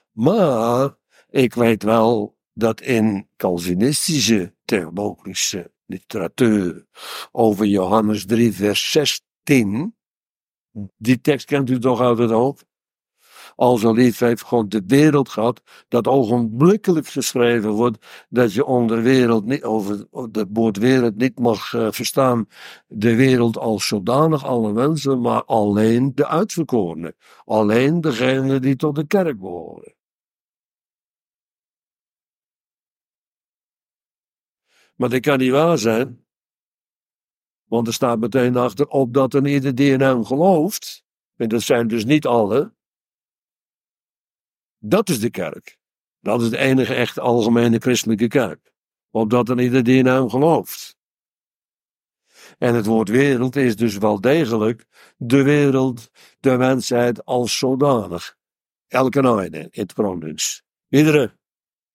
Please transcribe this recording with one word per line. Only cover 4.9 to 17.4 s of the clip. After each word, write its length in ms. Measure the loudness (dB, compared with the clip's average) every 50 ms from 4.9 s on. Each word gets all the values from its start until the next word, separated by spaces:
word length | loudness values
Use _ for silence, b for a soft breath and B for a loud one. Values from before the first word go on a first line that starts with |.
| -6 -6 -6 -6 -8 -10 -14 -12 -8 -6 -6 -6 -6 -8 -12 -14 _ _ _
literatuur 1000 | -16 -14 -14 _ -10 -10 -8 -8 -6 -2 2 2 4 4 2 0 -2 -6 -8 -14 _ B B B B B B B B B
over 340 | 2 2 2 2 2 2
Johannes 600 | 2 2 2 2 2 2 2 2 2 -2 -2 -4
drie 260 | -2 0 2 2 2 0
vers 380 | 0 -2 0 0 -2 -2 0
zestien, 1040 | 0 0 0 0 -2 -6 _ _ _ _ -2 0 2 2 2 0 -2 -4 -6 -8 -10 _ _ _ _ _ _ _ _ _ _ _ _ _ _ _ -16 -14 -14 -14 _
die 240 | -6 -2 0 0 0
tekst 260 | 0 -2 -2 -2 -2
kent 240 | -4 -2 -2 0 0
u 80 | -2 0
toch 220 | 0 0 0 2
uit 180 | 2 2 2 2
het 120 | 2 0
hoofd? 360 | 2 2 0 0 -2 _ _ _ _ _ _ _ _ _ _ _ _ _ B B B B B B B
"Al 200 | B 2 2 2
zo 160 | 4 2 2 4
lief 260 | 4 4 4 2 2
heeft 220 | 0 0 0 -2
God 300 | -4 -2 -2 -2 -2 -2
de 120 | -4 -6 -2
wereld 420 | 2 4 4 4 4 4 2 0 -2
gehad", 340 | -4 -4 -2 -2 -2 -4 _ b b b b b
dat 180 | -2 -2 0
ogenblikkelijk 1000 | 2 2 2 2 2 0 0 -2 -2 0 2 4 4 4 2 2 0 0 0 -2
geschreven 640 | -6 -6 -6 -6 -4 -2 0